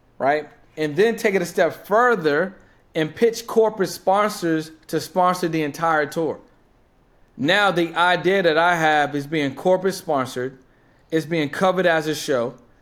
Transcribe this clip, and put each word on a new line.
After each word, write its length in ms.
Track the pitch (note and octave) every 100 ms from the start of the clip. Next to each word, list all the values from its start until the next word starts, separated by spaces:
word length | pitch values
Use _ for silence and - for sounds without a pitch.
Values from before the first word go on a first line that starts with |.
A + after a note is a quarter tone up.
| _ -
right? 280 | C3 D3+ D3 - _ -
And 180 | D3+ D3
then 200 | A3+ A3+
take 180 | G#3+
it 80 | F#3+
a 40 | F3
step 420 | - D#3+ - -
further 680 | G#3+ B3 G#3+ D#3 D3 F#3+ - _ _ _
and 220 | D#3+ D#3 -
pitch 320 | A#3 A3+ -
corporate 420 | A3+ G#3+ G#3+ E3+
sponsors 800 | - - G3 G#3 G3 E3+ D#3+ D#3 - -
to 160 | D#3+
sponsor 460 | D3+ F#3 F3+ F3 E3+
the 160 | D#3+
entire 420 | D3+ C#3+ E3 D#3 C#3+
tour. 340 | E3+ D3+ G2 - _ _ _ _ _ _ _ _ -
Now 360 | D3 G3+ G3+
the 240 | E3+ E3 E3
idea 480 | F3 F3 F3 G3
that 160 | E3+ D3+
I 160 | F3 E3+
have 400 | D#3 D3+ C#3+ C#3+
is 100 | C#3
being 300 | D#3+ C#3 C3+
corporate 400 | F3+ F#3 F#3 F3+
sponsored, 640 | - C#3 B2+ B2+ B2+ - _ _ _ _ _
it's 160 | D#3+ D3+
being 240 | E3 C#3+
covered 380 | - F#3 F3+ F3+
as 180 | D#3+ D#3
a 80 |
show. 400 | D3 - B2+ A#2+ - - _